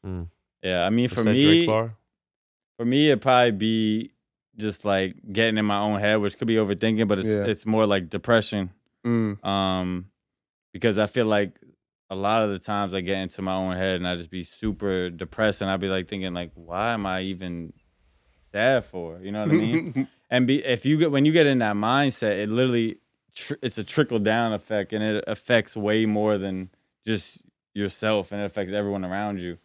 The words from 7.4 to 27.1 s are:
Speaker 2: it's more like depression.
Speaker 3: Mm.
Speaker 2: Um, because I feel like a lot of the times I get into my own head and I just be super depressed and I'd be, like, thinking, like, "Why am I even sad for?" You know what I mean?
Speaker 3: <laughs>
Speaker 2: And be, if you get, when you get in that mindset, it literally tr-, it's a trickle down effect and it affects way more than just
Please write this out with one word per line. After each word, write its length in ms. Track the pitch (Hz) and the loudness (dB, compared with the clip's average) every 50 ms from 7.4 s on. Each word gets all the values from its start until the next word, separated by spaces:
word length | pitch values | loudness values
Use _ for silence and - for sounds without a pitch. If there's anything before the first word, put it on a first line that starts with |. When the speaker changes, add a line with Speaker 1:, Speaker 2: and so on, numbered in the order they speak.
| 101 | 0
Speaker 2:
it's 180 | 104 104 - - | -2 -2 -4 -2
more 200 | 110 107 110 110 | 0 2 2 4
like 220 | 101 101 95 90 80 | 4 2 0 0 -4
depression. 600 | - 95 - - 117 113 104 - - 104 92 90 92 _ _ _ _ _ - | -8 -8 0 2 2 2 2 0 -4 -4 -4 -6 -10 _ _ _ _ _ -4
Speaker 3:
Mm. 400 | 120 120 117 113 107 101 101 - | 0 0 0 0 -2 -4 -6 -4
Speaker 2:
Um, 600 | 98 98 98 95 95 92 92 92 90 90 90 92 101 _ _ _ _ _ _ _ _ _ _ _ _ | -2 0 0 0 0 0 -2 -2 -4 -4 -6 -8 -12 _ _ _ _ _ _ _ _ _ _ _ _
because 260 | - 92 - 117 101 104 | -10 -2 0 0 2 2
I 80 | 107 | 0
feel 200 | 104 - 127 113 | 0 0 0 2
like 320 | 107 107 104 101 90 - _ - _ _ _ _ _ _ _ _ _ | 2 2 2 0 -2 -6 _ -20 _ _ _ _ _ _ _ _ _
a 60 | 95 | -8
lot 260 | 95 98 101 110 113 110 | -4 -2 0 2 2 0
of 60 | 104 | 0
the 80 | 98 90 | -2 -6
times 360 | - - 104 101 101 92 90 | -6 -6 -4 -4 -4 -2 -4
I 60 | 95 | -6
get 180 | 90 90 98 95 | -4 -4 -4 -4
into 240 | 95 92 - - | -4 -8 -8 -6
my 120 | 95 95 95 | -4 -4 -2
own 220 | 95 92 92 90 | -2 -2 -4 -2
head 200 | 90 95 95 92 | -2 -2 -2 -2
and 100 | 87 90 90 | -2 -2 -4
I 80 | 90 | -4
just 140 | 87 85 80 | -6 -8 -10
be 120 | 90 92 82 | -12 -12 -12
super 680 | - - - - 110 95 - 104 101 92 92 90 90 | -12 -12 -6 -4 -4 -4 -2 -2 -2 -2 -2 -2 -4
depressed 520 | 85 80 92 80 - - 110 107 95 - | -6 -10 -12 -10 -2 0 0 0 0 0
and 80 | 101 95 | -2 -2
I'd 100 | 95 92 | -2 -2
be, 80 | 98 98 | -2 -2
like, 200 | 95 92 90 - | -2 -4 -4 -6
thinking, 240 | 104 98 92 92 87 | -8 -6 -6 -6 -6
like, 160 | 87 87 85 - | -8 -8 -10 -14
"Why 380 | 87 85 82 85 95 107 117 | -20 -14 -8 -6 -4 -2 -2
am 140 | 117 110 101 | -2 -2 -4
I 160 | 95 92 92 | -4 -4 -4
even 500 | 95 95 95 87 92 87 87 85 82 82 - _ _ _ _ _ _ _ _ _ _ _ _ _ _ _ | -4 -6 -8 -8 -8 -8 -8 -8 -10 -12 -16 _ _ _ _ _ _ _ _ _ _ _ _ _ _ _
sad 320 | - 101 113 127 135 120 - | -4 0 2 2 2 2 -2
for?" 360 | - - 92 85 82 80 87 | -4 -10 -10 -10 -10 -12 -12
You 80 | 92 98 | -10 -8
know 120 | 101 107 107 | -6 -4 0
what 60 | - 104 | 2 2
I 40 | 104 | 2
mean? 500 | 107 113 127 165 - 170 - 131 135 - | 2 2 0 -2 -2 -2 -4 -4 -4 -4
Speaker 3:
<laughs> 60 | _ _ _ _ | _ _ _ _
Speaker 2:
And 160 | 127 127 127 | 2 2 4
be, 160 | 123 139 143 | 4 2 0
if 220 | - 131 123 113 - | 2 -2 -2 0 2
you 140 | 131 151 151 | 2 2 4
get, 120 | 170 160 | 4 2
when 140 | 143 135 143 | 4 4 4
you 80 | 156 | 6
get 140 | 156 170 156 | 6 6 6
in 140 | 143 135 127 | 6 4 2
that 140 | 117 104 104 | 2 0 0
mindset, 580 | 104 104 113 127 139 143 135 - - 117 107 101 95 | 0 0 2 2 2 2 0 0 0 -2 0 0 0
it 80 | 104 107 | -2 -2
literally 480 | 110 120 131 127 120 117 113 110 - _ _ _ _ _ _ _ _ | 0 2 2 2 2 2 0 0 -4 _ _ _ _ _ _ _ _
tr-, 200 | - - - 143 - | -14 -8 -8 -8 -6
it's 160 | - 120 - - | -6 -6 -6 -6
a 40 | 101 | -10
trickle 340 | - - 156 147 113 120 110 | -4 0 0 0 2 0 0
down 340 | 101 107 110 117 117 113 | 2 2 2 2 2 0
effect 400 | 107 101 - - 110 104 98 - | -2 -4 -4 -4 -4 -4 -2 -2
and 100 | 110 107 | -4 -2
it 220 | 107 107 107 107 - | -2 0 -2 -2 -2
affects 480 | - 110 - - - 123 113 104 - - | -6 -8 -8 0 2 2 2 2 0 -6
way 300 | 110 101 104 107 110 113 | -4 0 2 2 2 2
more 320 | 110 107 104 104 107 107 | 2 2 2 2 2 0
than 320 | 98 95 98 95 92 92 90 _ _ _ _ _ _ _ | 0 -2 -4 -6 -8 -10 -12 _ _ _ _ _ _ _
just 340 | 113 | -4